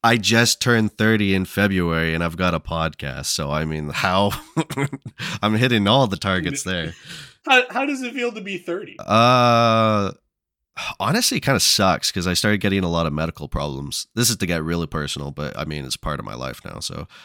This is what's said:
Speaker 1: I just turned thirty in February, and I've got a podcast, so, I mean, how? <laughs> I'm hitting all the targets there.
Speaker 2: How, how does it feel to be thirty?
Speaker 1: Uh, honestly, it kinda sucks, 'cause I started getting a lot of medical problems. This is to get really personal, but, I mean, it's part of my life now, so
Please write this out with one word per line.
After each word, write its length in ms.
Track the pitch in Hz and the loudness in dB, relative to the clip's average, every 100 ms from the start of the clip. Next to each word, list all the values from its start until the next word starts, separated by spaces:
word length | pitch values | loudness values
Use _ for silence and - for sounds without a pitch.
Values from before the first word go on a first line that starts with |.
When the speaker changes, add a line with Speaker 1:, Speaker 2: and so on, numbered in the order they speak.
Speaker 1:
I 140 | 117 120 | 2 2
just 440 | 98 113 117 - | 4 4 4 2
turned 340 | 127 117 104 - | 2 4 2 2
thirty 380 | 110 110 98 | 4 4 4
in 120 | 95 92 | 2 0
February, 680 | 98 101 92 85 82 82 | 0 2 2 0 0 0
and 100 | 82 | 0
I've 140 | 85 82 | -2 -2
got 160 | 90 | 0
a 60 | 82 | -2
podcast, 640 | - 82 80 - 71 65 71 | -4 -4 -4 -6 -10 -8 -6
so, 240 | - 71 | -4 -4
I 140 | 76 78 | -4 -2
mean, 240 | 78 76 | -4 -6
how? 420 | - 98 92 101 - - - 156 - 139 | -2 0 2 0 -2 -6 -6 -4 -4 -6
<laughs> 540 | - - - 160 - | -6 -12 -12 -10 -2
I'm 140 | 104 110 | 0 2
hitting 320 | 127 113 101 | 4 4 6
all 180 | 131 120 | 6 4
the 120 | 95 | 0
targets 440 | 98 92 85 - | -2 -2 -2 -4
there. 320 | 92 90 82 - - - - _ - | -4 -4 -6 -10 -16 -18 -18 _ 2
Speaker 2:
How, 160 | 254 254 | 4 4
how 140 | 240 285 | -2 -4
does 160 | 269 | -4
it 100 | 247 | -6
feel 180 | 247 240 | -4 -4
to 100 | 220 | -6
be 180 | 190 185 | -8 -8
thirty? 360 | - 180 - - | -6 -8 -8 -10
Speaker 1:
Uh, 1120 | - 107 120 127 123 117 117 113 110 107 98 - _ _ _ _ _ - - - | 0 4 6 6 6 6 4 4 4 2 -2 -6 _ _ _ _ _ -12 -10 -4
honestly, 380 | 104 214 240 - | 0 2 0 0
it 40 | |
kinda 160 | - 123 | 0 2
sucks, 520 | - - 95 82 - | 2 4 4 2 -2
'cause 140 | 95 90 | -2 -2
I 60 | |
started 260 | 87 107 104 | 0 2 2
getting 220 | 101 98 | 2 0
a 60 | 90 | 2
lot 160 | 82 82 | 0 0
of 60 | |
medical 340 | 73 80 - 73 | -2 -4 -6 -6
problems. 600 | - 73 67 71 - - 110 | -4 -4 -6 -8 -8 -6 -2
This 140 | 117 | 0
is 80 | 104 | 0
to 80 | 90 | -2
get 180 | 82 | -2
really 240 | 80 85 80 | -2 -2 -2
personal, 440 | 78 73 73 71 | -4 -6 -6 -8
but, 260 | 71 73 - | -8 -8 -6
I 80 | 78 | -6
mean, 180 | 76 65 | -6 -6
it's 120 | - | -6
part 220 | 76 71 | -6 -6
of 60 | 52 | -8
my 80 | 58 | -10
life 280 | 65 64 | -10 -10
now, 160 | - - | -14 -10
so 280 | - - - - | -10 -10 -14 -18